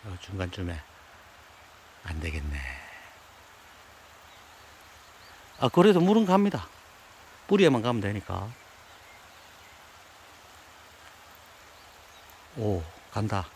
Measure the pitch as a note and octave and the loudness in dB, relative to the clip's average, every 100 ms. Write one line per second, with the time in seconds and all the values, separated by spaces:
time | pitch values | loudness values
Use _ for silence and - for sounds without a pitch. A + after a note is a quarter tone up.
0 | G#2 F2+ - G2 F2+ G2 F2 E2 - - | -14 -14 -12 -8 -8 -6 -8 -8 -14 -20
1 | - - - - - - - - - - | -20 -20 -20 -20 -20 -20 -20 -20 -20 -16
2 | E2+ D#2+ D#2+ D#2 D2 C#2 C2 C2 - - | -10 -8 -6 -6 -6 -8 -10 -14 -18 -20
3 | - - - - - - - - - - | -20 -20 -20 -20 -20 -20 -20 -20 -20 -20
4 | - - - - - - - - - - | -20 -20 -20 -20 -20 -20 -20 -20 -20 -20
5 | - - - - - - B2+ - G3+ F3+ | -20 -20 -20 -20 -20 -2 2 6 6 6
6 | F3+ G#3+ G3+ F#3+ G3+ A#2+ F2 - - - | 6 4 4 2 2 -2 -10 -18 -20 -20
7 | - - - - - G3 E3+ B2+ A#2 A#2+ | -20 -20 -20 -20 0 4 4 4 0 -2
8 | G2 G2+ - F#2 G#2 A#2+ - - - - | -4 -6 -6 -8 -8 -14 -20 -20 -20 -20
9 | - - - - - - - - - - | -20 -20 -20 -20 -20 -20 -20 -20 -20 -20
10 | - - - - - - - - - - | -20 -20 -20 -20 -20 -20 -20 -20 -20 -20
11 | - - - - - - - - - - | -20 -20 -20 -20 -20 -20 -20 -20 -20 -20
12 | - - - - - C#3+ G#2+ F#2 E2 - | -20 -20 -20 -20 -18 -6 -2 -2 -6 -16
13 | - A2 G#2 G2+ F2 | -10 -6 -4 -4 -6